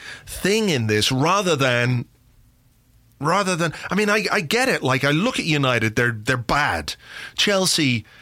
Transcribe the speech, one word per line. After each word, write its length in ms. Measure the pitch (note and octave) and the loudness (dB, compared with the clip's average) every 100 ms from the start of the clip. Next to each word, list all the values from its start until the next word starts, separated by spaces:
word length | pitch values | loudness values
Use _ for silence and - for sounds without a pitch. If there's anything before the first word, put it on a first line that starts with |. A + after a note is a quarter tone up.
| - - - | -18 -18 -16
thing 420 | - F3+ A3 G#3 | -4 0 0 0
in 200 | C3+ A2 | 0 2
this, 220 | G#2+ - | 0 2
rather 460 | C3 D#3 G3 F#3 C#3+ | 0 2 2 0 0
than, 480 | C3 A#2+ B2 B2 - _ _ - _ _ _ _ _ _ _ - | 2 2 2 0 -4 _ _ -20 _ _ _ _ _ _ _ -6
rather 360 | D3 F#3+ F#3+ E3+ | 0 0 0 0
than, 160 | E3+ - - | -2 -4 -4
I 40 | F#3 | -2
mean, 120 | G#3 | 0
I, 160 | G#3+ F#3 | 0 0
I 100 | F#3+ | -2
get 280 | D3+ A3+ C4 | 0 0 0
it. 140 | D#3+ | 0
Like, 200 | C3 C3 | 0 2
I 60 | C#3 | 2
look 280 | D3+ A#3+ B3+ | 2 0 -2
at 40 | |
United, 520 | - D3 C3 A#2+ A2 A2+ | 0 2 2 2 0 2
they're, 160 | A#2+ | 0
they're 240 | A2 A2+ B2+ | 0 -2 -2
bad. 580 | - C#3+ C#3 E2+ D2+ - - - - - | 0 0 0 -2 -6 -12 -16 -16 -8 -2
Chelsea, 680 | - G3 F3+ - C#3 A#2 - - | 0 2 2 2 2 0 -4 -18